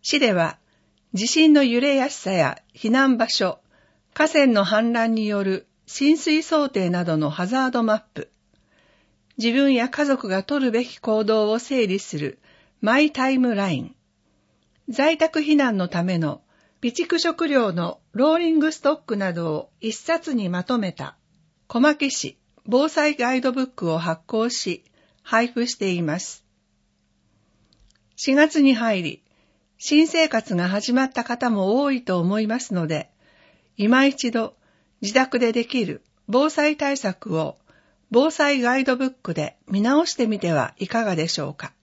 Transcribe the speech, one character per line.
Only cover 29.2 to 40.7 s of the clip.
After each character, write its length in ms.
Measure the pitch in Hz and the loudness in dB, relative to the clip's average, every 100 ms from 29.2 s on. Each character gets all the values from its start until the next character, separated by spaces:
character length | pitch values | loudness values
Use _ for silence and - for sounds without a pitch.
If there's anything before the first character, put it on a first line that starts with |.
| _ _ _ _ _ _ | _ _ _ _ _ _
新 300 | - 294 320 | 2 4 4
生 220 | 330 320 | 2 2
活 260 | - - 180 | 0 -2 -2
が 120 | 180 | 0
始 240 | 202 214 | -2 0
ま 120 | 247 | 0
っ 80 | 262 | 0
た 120 | - | -4
方 280 | 233 240 247 | -6 -2 0
も 320 | 208 190 240 | 0 2 2
多 80 | 285 | 2
い 120 | 262 | -2
と 160 | 247 180 | -2 0
思 200 | 170 208 | 0 0
い 80 | 214 | -2
ま 120 | 220 | -4
す 140 | - | -4
の 140 | 180 160 | -4 -2
で、 240 | 156 - _ _ _ _ _ _ - | -4 -6 _ _ _ _ _ _ -2
今 280 | 202 254 277 | 2 4 2
一 260 | 269 240 | 0 -4
度 240 | 226 220 _ _ _ _ _ | -4 -6 _ _ _ _ _
自 120 | 202 | 0
宅 240 | 247 262 247 | 0 2 2
で 140 | 233 | 0
で 140 | 233 233 | 0 -2
き 200 | 262 190 | -2 -4
る 160 | - _ _ - | -6 _ _ -2
防 220 | 240 302 | 0 2
災 260 | 302 294 302 | 2 0 0
対 220 | 277 277 | -2 -2
策 400 | 202 185 214 160 | -4 -8 -6 -4
を 220 | 151 - _ _ _ _ _ | -4 -8 _ _ _ _ _
防 220 | 240 311 | 2 2
災 300 | - 285 277 | 2 0 2
ガ 180 | 240 262 | 0 0
イ 40 | |
ド 120 | 262 254 | 0 -2
ブ 120 | 262 | -4
ッ 20 | |
ク 240 | 262 - 160 | -6 -8 -6
で 220 | 147 _ - | -6 _ -6
見 140 | 190 | -2
直 260 | 226 285 330 | 2 2 2
し 80 | - | -2
て 100 | 226 | -2
み 140 | 208 | 0
て 120 | 170 | 0
は 220 | 151 120 | 0 -2